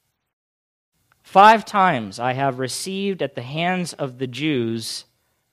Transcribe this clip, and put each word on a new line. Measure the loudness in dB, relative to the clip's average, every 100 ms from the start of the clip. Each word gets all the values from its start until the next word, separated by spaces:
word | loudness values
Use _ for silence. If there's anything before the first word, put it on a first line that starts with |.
| _ _ _ _ _ _ _ _ _ _ _ _
"Five | 2 8 8 8 2
times | 2 2 2 -4 -6
I | -4
have | -2 -2 -2
received | -6 -6 -8 -4 -4 -4
at | -6 -8
the |
hands | -10 -4 -2 -2 -6
of | -8 -10 -8
the | -8
Jews | -4 -2 -2 -2 -4 -8 -12 -16 _ _ _ _